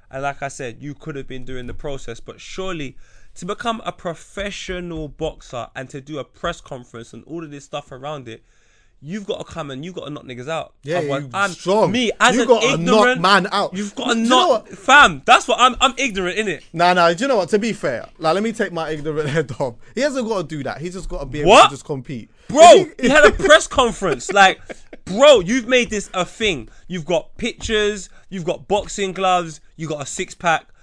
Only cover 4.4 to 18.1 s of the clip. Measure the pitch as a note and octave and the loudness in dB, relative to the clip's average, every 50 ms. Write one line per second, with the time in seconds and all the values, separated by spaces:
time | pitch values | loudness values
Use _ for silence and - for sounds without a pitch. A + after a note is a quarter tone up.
4.4 | G3 G3+ F#3 - - - F#3 F3+ F3+ F3 E3 D#3 D#3 C#3+ B2 - D#3 D#3 - - | -10 -10 -10 -10 -10 -10 -10 -8 -8 -10 -10 -10 -10 -12 -8 -8 -8 -8 -8 -10
5.4 | - - C3+ A#2+ A#2 - - B2+ C3 C3 - C#3+ C3 C#3+ D#3 C#3 B2 - _ _ | -14 -14 -12 -12 -12 -12 -12 -14 -14 -14 -14 -16 -14 -12 -12 -12 -12 -12 _ _
6.4 | - E3+ E3 - - - D3 B2 B2 - - A#2 A#2 - - A#2 - - D#3 E3+ | -8 -8 -8 -8 -12 -16 -16 -16 -16 -16 -18 -18 -18 -18 -20 -20 -16 -14 -14 -12
7.4 | E3 D3 D3 C#3 - - - D3 - - C3 B2+ C3+ D3 D#3 C#3+ B2 A2+ A2 A2 | -12 -14 -16 -18 -16 -12 -12 -12 -12 -14 -16 -14 -12 -12 -12 -12 -12 -14 -16 -18
8.4 | _ _ _ _ _ _ _ _ _ _ _ _ C3+ D3 F#3 A3 G3+ G3+ - - | _ _ _ _ _ _ _ _ _ _ _ _ -14 -12 -12 -10 -8 -8 -10 -10
9.4 | - - - E3+ D#3 C#3 C3 C3 D3+ F3+ F3 E3+ - C#3 D3 - - C3 B2+ A#2+ | -10 -12 -12 -12 -12 -10 -12 -12 -12 -12 -12 -12 -12 -12 -12 -14 -14 -16 -16 -14
10.4 | B2 C#3+ D#3+ D#3 - - _ _ - C#3 E3+ F3+ D#3 C#3+ C#3 C#3 C#3+ C3 B2 F#3+ | -12 -10 -10 -10 -10 -12 _ _ -10 -6 -4 -4 -4 -4 -4 -6 -6 -6 -4 -2
11.4 | G3+ G3 E3 - - F3 G3 A3 G3+ D#3+ G3+ A#3 B3+ B3+ - - G#3 B3 B3 B3+ | -2 -2 -4 -4 -2 0 2 4 2 2 2 0 0 0 0 2 4 4 4 4
12.4 | A#3 B3+ A#3+ A3 A3 C4 C#4+ E3 - A#3+ A3 G#3+ A#3 B3 B3+ E3+ E3+ F#3+ G3+ F#3+ | 4 4 4 4 4 2 0 0 2 4 4 6 6 4 2 2 2 4 4 4
13.4 | F3+ G3+ F#3 G3+ F#3+ - F3+ F#3+ G#3 G3+ - C4 A#3+ B3 A#3 A3+ A3+ A#3 B3+ B3+ | 4 2 -2 -2 -2 -2 -4 -6 -8 -8 -8 -6 -4 -2 -2 0 2 4 4 4
14.4 | F4+ F4 B3 G#3+ - - F#3+ - - - C4 D4 C4+ G#3 D#3+ C3+ - - B3 G4 | 4 4 2 0 -2 -6 -16 -6 2 6 8 8 8 6 4 0 2 4 4 4
15.4 | - - - G3 A#3+ B3+ A#3 - B3 C4 B3 B3 C4+ B3+ F#3 G3 F#3 F3 F3 G#3 | 4 2 2 4 4 2 4 2 0 -2 0 -2 -4 -4 -4 -4 -4 -4 -4 -4
16.4 | A3 G3 D#3 B2+ - - - E3 F3 F3+ F3+ F3+ E3+ E3+ F3 E3 B3 C#4 C4 G#3 | -4 -4 -6 -8 -10 -10 -2 2 2 4 4 4 4 4 2 2 0 0 0 0
17.4 | F3 D3+ A3 G#3 G#3+ A#3 F#3 - - D3+ B2 G#2+ - - | 0 0 0 0 0 -2 -4 -4 -4 -6 -6 -6 -8 -14